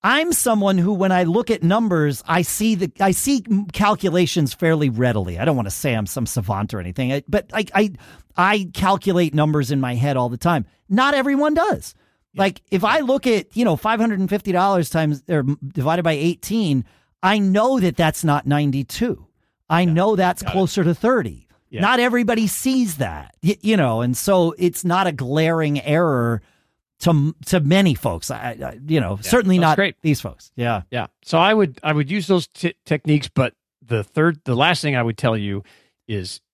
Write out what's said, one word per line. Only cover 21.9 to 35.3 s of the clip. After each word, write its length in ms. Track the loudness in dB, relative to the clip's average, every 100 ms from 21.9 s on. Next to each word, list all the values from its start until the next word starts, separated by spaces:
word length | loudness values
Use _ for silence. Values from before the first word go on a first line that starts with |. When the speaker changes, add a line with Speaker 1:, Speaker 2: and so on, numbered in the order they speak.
| 2
Speaker 1:
everybody 460 | 2 2 0 0 0
sees 500 | -2 0 0 0 -2
that, 380 | -6 -6 -14 _
y-, 140 | -2 -2
you 160 | 0 2
know, 240 | 2 0
and 160 | -2 -2
so 360 | 2 2 2 0
it's 260 | -2 -2
not 240 | -2 0 0
a 60 |
glaring 680 | -4 -4 0 0 0 0 -2
error 600 | 0 0 2 0 0 -2 _ _ _ _ _ _
to 100 | 2
m-, 240 | 2 0 -4 -2
to 140 | 0
many 320 | 4 4 4 2
folks. 340 | -2 -6 -8
I, 260 | -10 -10 -10
I, 180 | -12 -12 -2
you 140 | 0
know, 180 | 0 -6
Speaker 2:
Yeah. 60 | 0
Speaker 1:
certainly 280 | 2 4 2
Speaker 2:
That's 40 | 4
Speaker 1:
not 60 | 2
Speaker 2:
great. 180 | 0 -2
Speaker 1:
these 180 | -2 -2
folks. 320 | -4 -14 -18 -6
Yeah. 240 | -4 -4 -4
Speaker 2:
Yeah. 160 | -8 -8 _
So 140 | -2 2
I 160 | 4
would, 260 | 4 0 -2
I 100 | -2
would 180 | -2 -2
use 160 | -4 0
those 200 | 0 0
t-, 280 | -6 -6 -6 -4
techniques, 440 | -4 2 0 0
but 240 | -2 -2 _ _ _
the 220 | -4 -4
third, 380 | -2 0 0 0
the 120 | -4 0
last 260 | 2 2
thing 160 | 0 0
I 60 |
would 140 | -2 0
tell 200 | 0